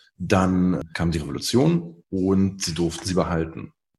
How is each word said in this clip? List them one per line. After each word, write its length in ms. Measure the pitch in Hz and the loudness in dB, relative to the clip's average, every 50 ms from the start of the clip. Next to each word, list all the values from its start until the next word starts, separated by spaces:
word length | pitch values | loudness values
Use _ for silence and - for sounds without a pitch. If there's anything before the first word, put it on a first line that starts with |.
| _ _ _ | _ _ _
dann 640 | - 90 85 107 92 95 92 92 92 90 92 92 71 - - - | -10 -2 2 2 4 4 4 4 2 2 2 2 0 -4 -8 -4
kam 160 | - 87 85 | -2 0 0
die 80 | 80 82 | 0 0
Revolution 840 | 73 71 69 - - - - 117 139 160 - - - - - - _ _ | -4 -4 -6 -6 -6 0 2 4 4 4 2 2 -2 -6 -12 -20 _ _
und 540 | - 95 92 95 98 95 98 98 95 - - | -4 -2 0 2 4 4 2 2 0 -4 -6
sie 100 | 92 82 | -6 -2
durften 320 | 80 87 82 82 - - | -2 -2 -2 -2 -6 -6
sie 80 | 95 95 | -2 -2
behalten. 640 | 90 82 78 87 82 80 80 - - - - - _ _ _ _ | 0 0 0 0 -2 -4 -4 -6 -10 -14 -14 -16 _ _ _ _